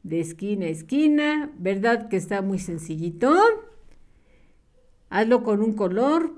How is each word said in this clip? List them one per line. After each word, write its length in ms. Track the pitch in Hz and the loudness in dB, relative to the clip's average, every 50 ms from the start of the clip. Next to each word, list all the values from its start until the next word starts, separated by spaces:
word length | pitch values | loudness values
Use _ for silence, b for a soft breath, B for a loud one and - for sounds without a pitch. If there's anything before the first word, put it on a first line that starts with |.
| - | -8
de 160 | 175 160 165 | -4 -4 -4
esquina 460 | 160 165 - - 190 208 208 196 180 | -4 -6 -8 -8 -4 -4 -4 -2 -2
a 40 | 160 | -4
esquina, 800 | 160 160 160 - 247 285 311 302 294 294 294 302 302 302 294 294 - | -6 -8 -6 -4 0 2 4 4 4 4 2 0 0 -2 -4 -6 -10
¿verdad 520 | - 175 185 196 196 202 233 233 226 - - | -6 -4 -2 -2 0 2 2 2 0 0 -4
que 80 | 196 | -4
está 240 | 185 185 - 208 196 | -4 -2 -2 -4 -4
muy 180 | 190 196 196 185 | -2 -2 -4 -4
sencillito? 720 | - - 170 156 160 160 160 156 165 175 170 - 240 262 311 370 427 466 440 427 - - - - - - - - - _ _ _ _ _ _ _ _ _ _ _ _ _ _ _ _ _ _ _ _ _ | -6 -8 -10 -10 -8 -8 -8 -6 -6 -6 -4 0 2 4 6 6 6 4 4 0 -8 -18 -20 -20 -20 -20 -20 -20 -20 _ _ _ _ _ _ _ _ _ _ _ _ _ _ _ _ _ _ _ _ _
Hazlo 340 | 196 196 220 226 247 240 - | -2 0 2 4 2 2 2
con 180 | 226 208 202 | 0 0 0
un 120 | 220 226 208 | 0 0 0
color 600 | 208 202 175 180 208 247 277 311 330 330 320 - | -2 -2 -2 0 0 2 2 2 0 0 -2 -6